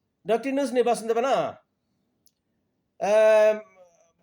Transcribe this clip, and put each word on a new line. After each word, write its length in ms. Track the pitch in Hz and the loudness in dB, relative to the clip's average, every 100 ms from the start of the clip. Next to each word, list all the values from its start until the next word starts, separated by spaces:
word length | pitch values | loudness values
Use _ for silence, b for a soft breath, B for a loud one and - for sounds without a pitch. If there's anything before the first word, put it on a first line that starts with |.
| _ _ - | _ _ -6
ডক্টর 220 | 226 262 | -4 -4
ইউনূস 240 | 269 269 | -4 -2
নির্বাচন 340 | 247 233 220 220 | -2 -2 -2 -4
দেবে 140 | 226 | -4
না। 140 | 262 208 135 - _ _ _ _ _ _ _ _ _ _ _ _ _ - | -2 -2 -4 -10 _ _ _ _ _ _ _ _ _ _ _ _ _ -8
আম, 560 | 185 214 220 214 214 214 - _ - _ _ _ | 0 2 4 4 2 0 -8 _ -20 _ _ _